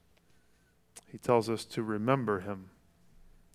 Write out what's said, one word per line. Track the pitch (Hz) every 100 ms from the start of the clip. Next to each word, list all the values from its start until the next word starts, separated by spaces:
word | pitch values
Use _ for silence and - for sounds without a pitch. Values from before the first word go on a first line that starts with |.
| _ _ _ - _ _ _ _ _ - -
He | 120
tells | - 120 107
us | 110 -
to | -
remember | 110 107 117 135 107 98
him, | 98 95 92 - _ _ - - - - -